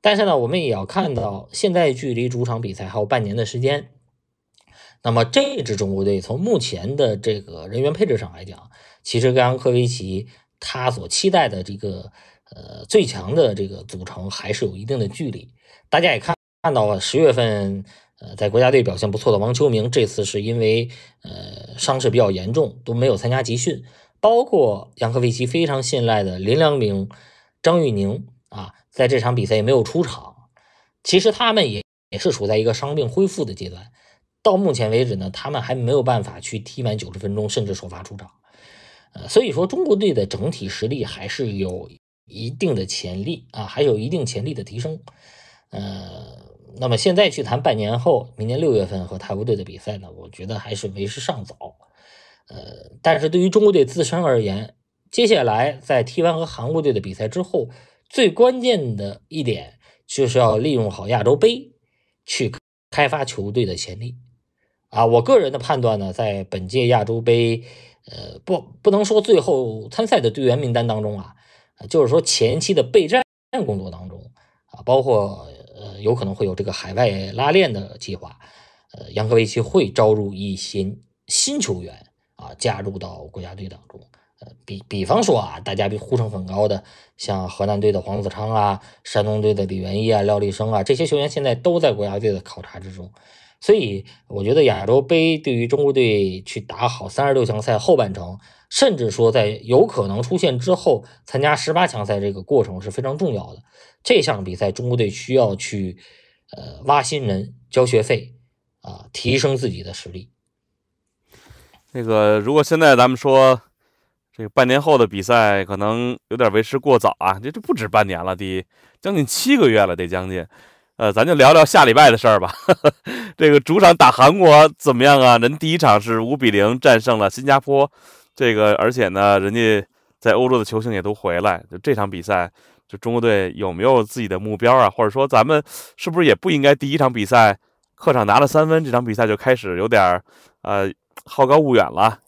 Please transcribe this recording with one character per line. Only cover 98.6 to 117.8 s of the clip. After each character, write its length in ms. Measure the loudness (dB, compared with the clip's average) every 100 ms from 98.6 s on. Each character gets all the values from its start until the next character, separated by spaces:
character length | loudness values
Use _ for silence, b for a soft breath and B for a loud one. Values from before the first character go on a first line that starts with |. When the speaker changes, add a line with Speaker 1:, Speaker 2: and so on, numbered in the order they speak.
| b
Speaker 1:
甚 240 | 0 0 2
至 160 | -4
说 200 | 2 2
在 280 | 4 0 -2
有 220 | 2 4 4
可 220 | 0 -4
能 160 | -4
出 140 | -4 -2
现 200 | -2 -2
之 160 | 0
后 300 | 0 2 0 b b -8
参 160 | -2
加 140 | 0 0
十 180 | -2
八 120 | 0 0
强 200 | -2 -4
赛 160 | -4
这 100 | -4
个 100 | -8
过 220 | 0 0
程 180 | 0 -6
是 80 | -10
非 140 | -8
常 140 | -8 -4
重 160 | -4
要 200 | -4 -10
的。 80 | -20 b b b b
这 200 | 0 2
项 220 | 2 -4
比 120 | -6 -4
赛 160 | -4
中 160 | -4 -4
国 100 | -2
队 120 | -2
需 240 | -4 -2
要 220 | 2 2 -2
去， 420 | -8 -6 -8 -10 b b b b _ -18
呃， 240 | -18 -12 0
挖 180 | 0
新 240 | 0 -4 -4
人、 260 | -4 -6 -14 _
交 160 | 0 2
学 160 | 2
费， 320 | 0 -4 -4 -20 _ _ _ _
啊， 240 | -20 -20 -18
提 260 | -8 -2 0
升 200 | 0 -2
自 120 | -4
己 140 | -8
的 100 | -12
实 160 | -16 -16
力。 220 | -16 -18 _ _ _ _ _ _ _ _ _ _ b b b b b _
Speaker 2:
那 100 | -8
个， 380 | 0 4 4 2
如 140 | 2
果 100 | 2
现 160 | 2 4
在 160 | 6 6
咱 140 | 6
们 80 | 2
说 440 | 4 6 6 4 _ _ _ _ _ _ _
这 80 | -14
个 80 | -4
半 160 | 2 4
年 160 | 4
后 160 | 4 4
的 80 | 4
比 160 | 0
赛 440 | 2 4 4 2 -2
可 100 | -4
能 420 | -2 -2 -4 -8 _
有 80 | 0
点 120 | 2
为 100 | 2
时 160 | 0 -2
过 180 | 2 4
早 160 | 4 0
啊， 180 | -2 -2
这， 140 | -6
这 80 | -12
不 160 | -4
止 120 | -4